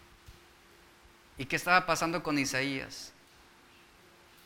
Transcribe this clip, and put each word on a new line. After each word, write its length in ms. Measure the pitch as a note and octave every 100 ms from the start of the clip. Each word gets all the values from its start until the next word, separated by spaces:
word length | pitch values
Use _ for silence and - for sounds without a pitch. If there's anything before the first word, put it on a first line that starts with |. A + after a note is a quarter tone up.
| - - - - - - - - - - - - - -
¿Y 80 | C3+
qué 120 | D#3
estaba 280 | F3 F3+ F3+
pasando 380 | D#3+ E3 E3+
con 160 | D#3 C#3+
Isaías? 720 | C#3 C3 C#3 C3+ A2 - - - - - - - - - - - - - - -